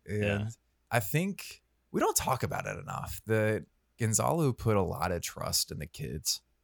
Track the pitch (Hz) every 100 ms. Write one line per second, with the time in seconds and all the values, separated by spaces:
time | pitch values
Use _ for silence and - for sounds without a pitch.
0 | - 104 104 101 107 - _ _ - 120
1 | - 151 190 185 - - _ _ - 175
2 | 392 - - 127 - - 101 101 95 -
3 | - - - 110 107 104 - _ _ -
4 | 110 107 123 165 143 - 113 104 87 87
5 | 90 87 - - - - - 73 73 -
6 | 62 73 - - _ _